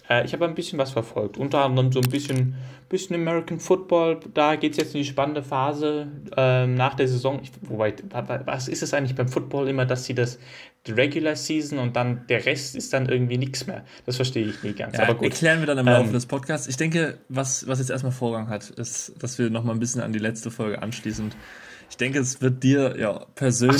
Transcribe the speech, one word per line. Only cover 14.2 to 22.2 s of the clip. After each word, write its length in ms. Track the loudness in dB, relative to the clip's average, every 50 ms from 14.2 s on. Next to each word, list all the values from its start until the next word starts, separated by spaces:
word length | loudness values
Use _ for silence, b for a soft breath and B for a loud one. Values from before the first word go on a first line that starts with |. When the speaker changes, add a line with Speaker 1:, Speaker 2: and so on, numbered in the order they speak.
| 0 0 0 0 -2 -2
Speaker 1:
ich 160 | -2 -6 -6
nie 100 | -6 -6
ganz. 240 | -6 -6 -6 0 2
Speaker 2:
Ja, 60 | 4
Speaker 1:
Aber 100 | 4 4
gut. 120 | 4 2
Speaker 2:
erklären 340 | 0 0 2 4 4 4 4
wir 80 | 4 2
dann 100 | 2 4
im 80 | 6
Laufe 220 | 8 8 8 6 4
Speaker 1:
Ähm, 60 | 2
Speaker 2:
des 120 | 0 -2
Podcasts. 400 | -2 -4 -6 -4 -2 -4 -4 -4 -4
Ich 100 | -2 0
denke, 420 | 0 2 2 2 2 0 -2 -6 -12 -8
was, 380 | -4 -2 -2 0 -2 -4 -2 -2
was 100 | -2 -2
jetzt 140 | 0 -2
erstmal 200 | -2 -2 -2 -2
Vorrang 380 | -2 0 -2 -2 -2 -2 -4 -4
hat, 220 | -6 -6 -8 -10
ist, 500 | -10 -10 -8 -8 -8 -10 -10 -10 -12 -10
dass 160 | -10 -8 -2 0
wir 140 | 0 0
nochmal 240 | 0 0 -2 0 0
ein 40 | 0
bisschen 220 | -2 -2 -2 -4
an 120 | -4 -2 -2
die 60 | -2
letzte 300 | -2 -2 -4 -4 -8 -10
Folge 320 | -6 -4 -4 -4 -4 -4
anschließend. 560 | -6 -8 -8 -6 -6 -6 -6 -4 -6 -8 -8 B B B B B B B B B B B
Ich 60 | -6 -4
denke, 220 | -2 0 0
es 200 | 0